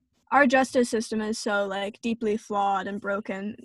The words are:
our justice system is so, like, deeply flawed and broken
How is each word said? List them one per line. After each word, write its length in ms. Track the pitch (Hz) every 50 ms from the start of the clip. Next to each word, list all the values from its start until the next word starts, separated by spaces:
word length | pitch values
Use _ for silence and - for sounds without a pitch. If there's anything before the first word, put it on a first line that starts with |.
| _ _ _ _ _ _
our 160 | 233 262 285
justice 420 | 247 262 262 269 - - 269 240 -
system 320 | - 220 233 - 226 220
is 160 | 214 214 226 -
so, 280 | - 226 208 202 202
like, 340 | 196 190 196 202 202 220 _
deeply 360 | - 240 226 226 233 214 208
flawed 500 | 226 - - 214 202 202 202 196 190 185
and 140 | 202 202 202
broken 560 | - 202 202 196 214 - 196 196 196 208 226 -